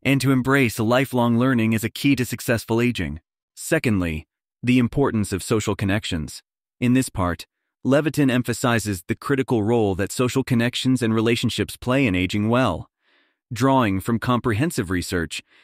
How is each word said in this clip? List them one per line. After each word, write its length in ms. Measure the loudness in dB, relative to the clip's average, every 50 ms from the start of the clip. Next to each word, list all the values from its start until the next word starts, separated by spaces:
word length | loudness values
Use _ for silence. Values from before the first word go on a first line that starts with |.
| _
and 180 | 0 0 2
to 100 | 4 2
embrace 480 | 2 2 2 2 2 4 2 2 0 0
lifelong 580 | 0 0 2 2 0 0 0 0 2 2 2
learning 380 | 2 2 2 2 2 2 2 0
as 80 | 0 -2
a 80 | -4
key 240 | -6 0 2 2 2
to 100 | 2 0
successful 560 | -4 -4 -6 -2 -2 -2 -2 0 -2 0 2
aging. 380 | 2 0 0 -2 -4 -6 -6 -10 -12 _ _ _ _ _ _
Secondly, 720 | -16 -4 -2 -2 0 2 2 0 0 0 -2 -4 -6 -8 _ _ _ _ _ _ _ -2
the 160 | 2 2 4
importance 540 | 2 2 0 0 0 0 0 0 -2 -2 -4
of 100 | -6 -2
social 320 | -2 -2 -2 0 -2 -4
connections. 720 | -2 -2 -2 -2 -2 -2 -4 -6 -6 -6 -8 -10 -16 -20 _ _ _ _ _ _ _
In 140 | 0 2 2
this 160 | 2 2 0
part, 380 | -4 -4 -2 -2 -4 -6 -10 -18 _ _ _ _ _ _ _
Levitin 460 | 0 2 2 2 0 0 0 0 2
emphasizes 720 | 2 0 0 -2 -4 -2 0 0 0 0 -2 -2 -6 -6 -6 -6
the 80 | -8
critical 480 | -6 -2 -2 -2 -2 0 0 0 0 2
role 320 | 2 2 2 2 2 0
that 160 | -2 -4 -4 -2
social 320 | -2 -2 0 0 -2 0
connections 580 | 2 2 2 2 0 -2 -2 0 0 2 2 2
and 100 | 0 0
relationships 640 | 2 2 2 0 2 0 -2 -2 -2 -4 -4 -6
play 300 | -8 -4 -2 0 2 2
in 80 | 2 2
aging 340 | 0 0 0 0 -2 0 2
well. 400 | 2 2 2 0 -2 -4 -8 -14 _ _ _ _ _ _ _ _ _ _ _ _ -4
Drawing 460 | 0 2 2 4 4 2 2 0 -2
from 220 | -2 -2 -2 -2
comprehensive 720 | 0 0 -2 0 0 0 0 0 0 -2 -2 -4 -4 -2
research, 520 | -2 -4 -2 -2 -2 -2 -2 -4 -6 -12 -14 _ _ _